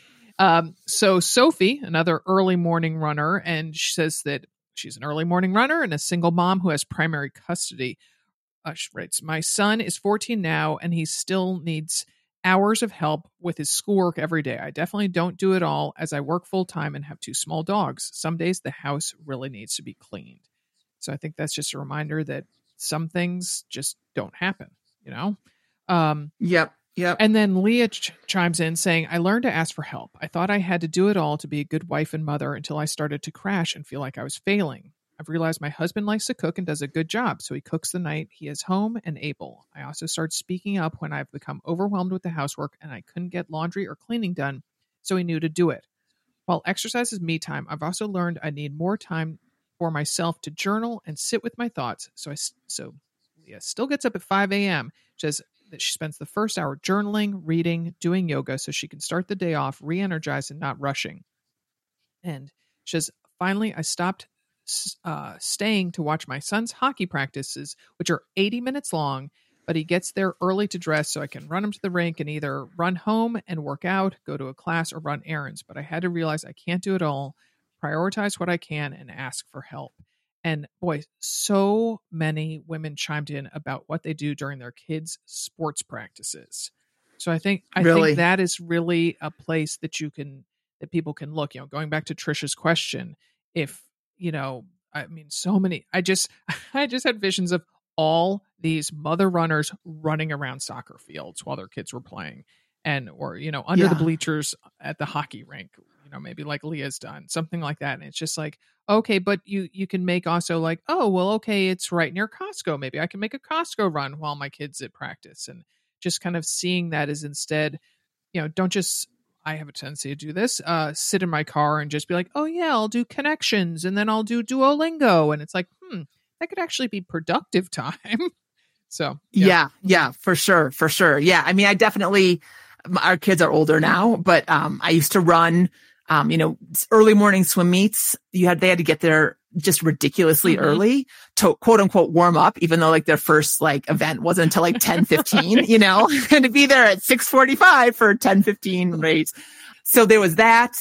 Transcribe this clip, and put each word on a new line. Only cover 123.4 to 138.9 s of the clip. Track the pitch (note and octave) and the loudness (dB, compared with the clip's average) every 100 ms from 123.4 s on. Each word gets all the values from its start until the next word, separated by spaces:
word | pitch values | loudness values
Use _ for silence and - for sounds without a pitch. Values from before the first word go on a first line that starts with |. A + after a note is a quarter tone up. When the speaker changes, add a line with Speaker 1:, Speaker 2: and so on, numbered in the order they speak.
| - G#3 F3 E3 F3 | 0 0 0 -4 -4
Speaker 1:
and | G3 | -2
then | G#3+ | 0
I'll | A3 | 0
do | G#3+ A#3 | 0 -2
Duolingo." | A3 C4 C4 D4 D#4+ E4 C4 F3 D3+ | -2 2 2 2 0 2 6 6 4
And | D3+ | 0
it's | D3+ | -4
like, | F#3 F3+ _ | -6 -6 _
hmm, | F#4 G#3+ D3 _ _ - | -14 -12 -12 _ _ -10
that | E4+ | -8
could | - | -6
actually | E4+ - B3+ | -6 -4 -4
be | G3+ | -6
productive | F3+ E3 D#3+ A#3+ - - F#3 | -6 -6 -2 -2 0 -2 -2
<laughs> | |
time. | - B2+ - A3 G#3+ F4+ - _ _ _ _ _ | -4 -8 -8 -4 -2 -2 -6 _ _ _ _ _
So, | - D3 C#3+ _ | -6 -6 -6 _
yeah. | - F#3+ | 6 8
Speaker 2:
Yeah, | F3 C#3+ _ | 8 4 _
yeah, | F#3+ F3+ C#3 | 4 4 4
for | - - F3 | 0 0 2
sure, | - F3+ D3 | 4 4 4
for | - D#3+ | 2 0
sure. | - F3+ C#3+ | 4 4 6
Yeah, | D#3+ F3 D3 | 6 6 4
I | |
mean, | F#3+ G3+ | 4 4
I | G3 | 6
definitely, | G#3+ G3+ F#3 G3+ F#3+ F3 - - - - - | 4 4 4 6 6 4 -2 -20 -20 -16 -4
m-, | F3+ | 0
our | E3 F3+ | 2 2
kids | - F3+ | 4 4
are | D#3+ | 6
older | D3+ D#3 D#3 | 6 6 4
now, | D#3+ E3+ G#3+ G#3+ | 4 4 4 2
but, | F3+ E3+ E3 | 4 4 6
um, | D#3 D#3 - | 2 0 -2
I | E3 | 2
used | E3 D3 | 4 4
to | G3+ | 4
run, | E3+ E3+ E3+ E3+ F3+ _ _ _ - | 6 6 6 6 2 _ _ _ 0
um, | D#3 D3 | 2 2
you | E3 | 2
know, | D#3+ D#3 - | 0 -2 -8
s-, | - - | -6 4
early | A3 A3 | 8 10
morning | G#3 G#3 F#3+ | 10 8 6
swim | F3+ - F3 | 4 4 4
meets. | F3+ G#3 - - - _ | 6 4 2 -2 -4 _
You | F#3 F3+ | 2 4
had, | E3+ | 6
they | F#3 | 4
had | F3 | 4
to | |
get | E3+ | 4